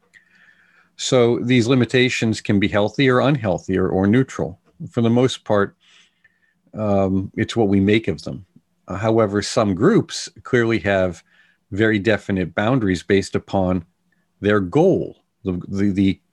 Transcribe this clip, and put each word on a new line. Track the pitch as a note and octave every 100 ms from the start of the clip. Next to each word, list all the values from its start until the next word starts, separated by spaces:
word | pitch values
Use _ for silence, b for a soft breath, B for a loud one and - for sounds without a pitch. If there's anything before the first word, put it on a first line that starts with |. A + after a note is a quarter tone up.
| _ b b b b b b b b -
So | - C3 A#2 A#2+
these | A#2+ B2+ A2+
limitations | C3 A2+ B2+ B2+ - A2+ G#2
can | - G#2
be | G2
healthy | G#2 G#2+ - C3+
or | B2
unhealthy | B2 C#3+ A2 E2+ - F#2
or, | F#2
or | F#2+ G2+
neutral. | A#2+ C3 - D#2 - _ - A2+
For | -
the | A#2
most | A#2+ B2+ -
part, | - G#2+ G2 - b b b b b b b b _
um, | - G#2+ G2 F#2+ F#2+ G2 -
it's | A2
what | A#2 G#2
we | G2+
make | G2 A2 G#2
of | D#2
them. | - C#2 - _ _ _ -
Uh, | F2+
however, | A2 A2+ G#2+ G2+
some | - - G#2
groups | F#2 F3 G#3 - - - -
clearly | - B2 A2+ G#2+
have | G2+ G2 F#2 F2 b b b b _
very | F#2+ A2 A2
definite | A2 G2+ - G2 E2 G#2
boundaries | G#2+ C3+ G2+ F2+
based | - G2 F#2+ G2
upon | - G2 F#2 F#2 - _ _ _ _ _
their | G2 G#2
goal. | F2+ C#3 F#3 A2 - - _ _
The, | F#2+ F2+ -
the, | G2 G2+
the, | F#2+ G2 F#2 _